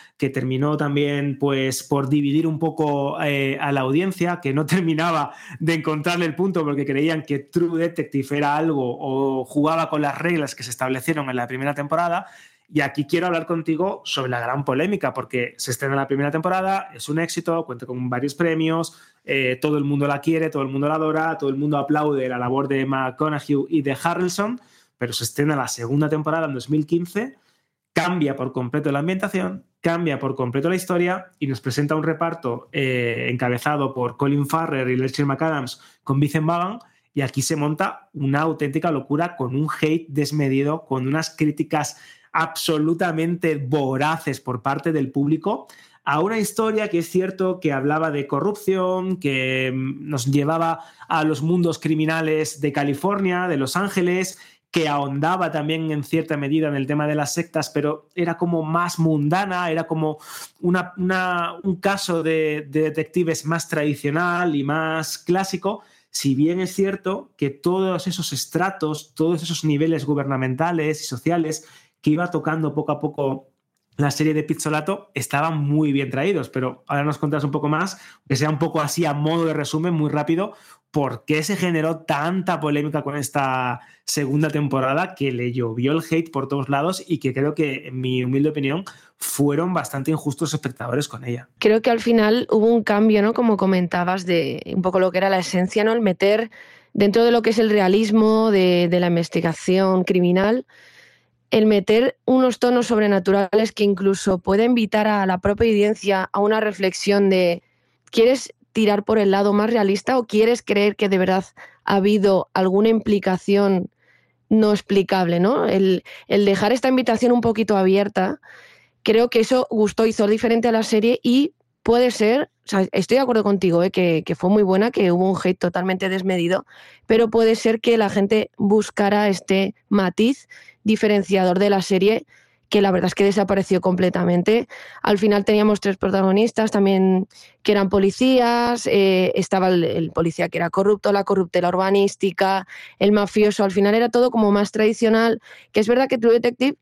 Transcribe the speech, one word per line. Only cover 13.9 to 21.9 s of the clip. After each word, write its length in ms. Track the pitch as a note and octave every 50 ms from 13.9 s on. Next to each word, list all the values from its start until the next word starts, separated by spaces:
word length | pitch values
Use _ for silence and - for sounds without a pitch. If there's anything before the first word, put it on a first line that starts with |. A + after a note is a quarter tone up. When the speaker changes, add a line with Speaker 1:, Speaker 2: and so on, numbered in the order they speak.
| A3 - -
Speaker 1:
sobre 260 | - - C#3+ C3 B2+
la 100 | B2 A#2+
gran 240 | A#2 A#2+ C3 C#3+ C3+
polémica, 500 | C#3+ B2+ C3+ E3+ G#3 G#3 - - A2 -
porque 400 | C3 A#2 - - B2 A#2+ - - -
se 120 | - C3+
estrena 240 | A#2+ - C#3 C3+ C#3
la 140 | C#3 C3+ -
primera 240 | C#3 C#3 C#3+ D3
temporada, 560 | D3+ D#3+ E3 F3+ F#3 F#3 F#3+ F#3+ G3 G3 - -
es 160 | - A#2 - -
un 120 | D3+ D#3+
éxito, 440 | E3+ D#3+ - F3 E3 E3+ E3 E3 D#3+
cuenta 200 | - B2 A#2 C3
con 240 | B2+ B2 B2+ B2+ B2
varios 240 | B2 B2 C#3 C#3+ C#3
premios, 640 | - E3+ E3 D#3+ D#3+ D#3+ D#3+ D#3+ E3 E3 - - - - _ _ _ -
eh, 360 | - C#3 C3+ C3 B2+ B2+ B2+
todo 160 | - D3+ D3+ D3
el 60 | C#3+
mundo 240 | C#3+ C#3+ C#3+ C#3+ C#3+
la 120 | C#3 C#3+
quiere, 300 | - D#3+ E3 D#3+ D#3+ D#3
todo 120 | D#3 C#3+
el 80 | C#3 C3+
mundo 180 | C3+ C#3 C#3+ D3
la 80 | D#3
adora, 420 | D#3+ D#3+ D#3 D#3 D#3 D#3+ E3 D#3 D#3
todo 120 | D3 C#3
el 60 | C#3
mundo 220 | C3+ D3 D3 D3+ C#3+
aplaude 500 | C#3 -